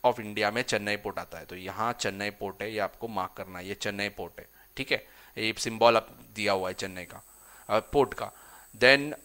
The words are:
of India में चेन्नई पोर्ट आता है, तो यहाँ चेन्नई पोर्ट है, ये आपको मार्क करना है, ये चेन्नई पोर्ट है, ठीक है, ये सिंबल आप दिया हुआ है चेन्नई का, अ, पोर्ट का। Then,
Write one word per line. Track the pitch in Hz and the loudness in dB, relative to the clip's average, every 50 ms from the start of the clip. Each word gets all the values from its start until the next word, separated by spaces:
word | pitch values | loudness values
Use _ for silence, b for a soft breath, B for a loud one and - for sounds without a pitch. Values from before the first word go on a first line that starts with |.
| - | 4
of | 123 120 - | 2 2 2
India | 107 104 104 107 107 104 | -6 -6 -2 0 0 2
में | 107 120 | 2 0
चेन्नई | 127 - 123 107 104 104 104 | 0 0 -2 0 0 0 -2
पोर्ट | 101 - 104 95 82 | -2 -4 -8 -8 -8
आता | 87 - 85 | -10 -10 -12
है, | 82 - | -14 -14
तो | - 90 | -12 -12
यहाँ | 92 92 95 92 101 110 120 117 | -10 -10 -8 -4 -2 -2 -2 -2
चेन्नई | - - 104 95 98 101 104 | 0 -2 -4 -2 -2 -4 -6
पोर्ट | 101 - 104 98 95 - | -6 -6 -8 -8 -6 -6
है, | 101 107 110 | -8 -6 -2
ये | 107 | -2
आपको | 98 92 - - 120 | -2 -2 -4 -8 -10
मार्क | 117 110 95 92 90 - | -6 -4 -4 -4 -4 -6
करना | - 95 92 92 90 | -12 -12 -12 -10 -12
है, | 90 | -8
ये | 95 101 | -10 -8
चेन्नई | - - 107 101 101 101 101 | -4 -4 -4 -2 -2 -4 -4
पोर्ट | - - 92 82 - - | -4 -8 -12 -10 -12 -16
है, | 104 _ b b b b _ | -20 _ b b b b _
ठीक | - 131 - | -10 -2 -2
है, | 139 110 - B B B B B B | -2 -2 -2 B B B B B B
ये | - 110 110 107 | -2 -2 -2 -2
सिंबल | - - 120 113 110 117 117 117 | -2 -4 -6 0 6 6 8 8
आप | 110 - - - - - - 107 | 6 2 0 -20 -20 -20 -14 -8
दिया | 107 104 101 98 | -2 2 2 2
हुआ | 95 92 | 2 0
है | 92 95 | -4 -4
चेन्नई | - 95 95 92 92 87 | -6 -8 -8 -8 -10 -12
का, | - - - - B B B B B B B B - | -12 -16 -20 -20 B B B B B B B B 0
अ, | 104 110 | 0 0
पोर्ट | - - - 143 131 131 - | 0 2 2 2 2 2 0
का। | - 113 104 B B B B B B B B B | -8 -8 -8 B B B B B B B B B
Then, | 107 123 127 139 139 143 151 - - | 6 8 8 8 8 4 -4 -8 -10